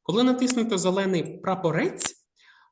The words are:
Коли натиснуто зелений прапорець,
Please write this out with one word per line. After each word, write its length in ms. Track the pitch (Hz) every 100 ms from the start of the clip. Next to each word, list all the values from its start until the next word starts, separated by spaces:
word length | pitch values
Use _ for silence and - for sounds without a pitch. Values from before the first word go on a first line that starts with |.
Коли 200 | - 202
натиснуто 540 | 254 247 247 247 226 190
зелений 600 | 185 196 190 180 - -
прапорець, 800 | 190 185 165 160 359 - - - _ _ _ _ _